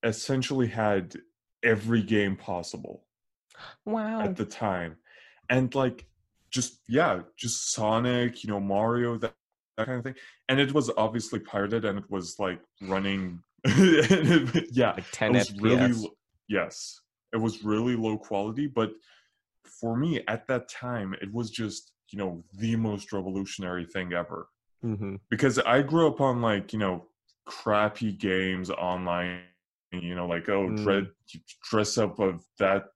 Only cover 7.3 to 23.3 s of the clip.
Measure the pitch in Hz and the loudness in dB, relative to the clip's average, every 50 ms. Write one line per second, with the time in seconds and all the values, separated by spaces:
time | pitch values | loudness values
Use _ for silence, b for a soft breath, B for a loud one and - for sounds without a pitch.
7.3 | _ - - 120 - - - - - - 107 107 110 113 120 123 123 123 120 120 | _ -10 -8 -6 -6 -4 -4 -4 -2 0 0 2 2 2 2 2 2 2 0 0
8.3 | 120 - - 107 104 101 98 98 95 101 110 113 120 120 120 120 117 110 117 110 | -2 -6 -6 -4 -4 -2 -2 0 2 2 2 2 2 2 0 0 -2 -2 -4 -6
9.3 | - _ _ _ _ _ _ _ _ - 110 120 127 123 117 135 131 B B B | -6 _ _ _ _ _ _ _ _ -6 -4 -4 -4 -4 -6 -8 -10 B B B
10.3 | B B B - 131 135 139 131 139 151 131 113 - - 110 110 110 117 107 - | B B B 2 4 4 4 4 4 2 2 2 2 2 2 2 0 -2 -4 -4
11.3 | - 104 - - - 104 101 101 110 117 110 107 98 101 95 - 101 95 87 87 | -6 -8 -6 -4 -4 -2 -2 0 0 0 0 -2 -2 -4 -6 -6 -6 -6 -6 -6
12.3 | - - 101 92 87 82 - _ _ - 101 92 95 95 98 98 98 98 95 90 | -6 -4 -2 -2 -4 -4 -10 _ _ -14 -6 -2 0 0 0 0 0 -2 -2 -4
13.3 | 87 85 - _ _ _ - 123 104 143 190 185 160 147 151 - 190 180 156 147 | -8 -10 -16 _ _ _ 0 4 6 8 8 8 8 8 6 6 4 4 6 6
14.3 | 175 160 135 123 117 175 - - 117 127 120 104 - - 92 - - - 110 110 | 6 4 4 2 0 -2 -2 0 2 2 2 2 2 -2 -8 -10 -4 0 2 4
15.3 | 123 101 101 98 101 101 104 113 123 123 127 123 120 113 107 - - _ _ _ | 4 4 2 2 0 0 2 4 6 6 4 4 2 0 -2 -6 -10 _ _ _
16.3 | _ _ _ - 104 95 85 - - - - - - - _ _ _ _ _ _ | _ _ _ -2 -2 -2 -2 -2 -6 -12 -16 -16 -18 -20 _ _ _ _ _ _
17.3 | - 113 110 113 107 - 110 107 107 107 117 123 123 113 110 110 107 107 - - | -4 -2 0 -2 -2 -2 -2 0 0 2 2 2 0 0 0 0 -2 -4 -4 -4
18.3 | 107 98 101 110 113 131 147 143 131 117 110 110 - b b b b b b b | -4 -2 -2 -2 -4 -4 -4 -2 0 0 0 0 -2 b b b b b b b
19.3 | b b b _ _ _ _ - - - - 117 117 120 143 170 160 - - - | b b b _ _ _ _ -20 -12 -8 -4 -2 -2 0 0 0 -2 -2 -2 -4
20.3 | 113 117 - - 131 123 117 - - - - 123 123 117 101 95 95 - - 98 | -6 -4 -4 -2 -4 -4 -4 -6 -12 -12 -8 -8 -6 -6 -6 -6 -8 -8 -10 -8
21.3 | 104 117 117 110 - - 113 104 98 - - _ _ _ _ _ - 101 101 92 | -6 -6 -6 -6 -6 -6 -6 -6 -8 -10 -14 _ _ _ _ _ -8 -6 -6 -6
22.3 | 87 85 85 _ - 95 110 113 117 113 113 107 104 101 - - - 98 90 95 | -6 -8 -12 _ -10 -6 -2 -2 0 0 0 0 -2 -4 -6 -6 -6 -6 -4 -4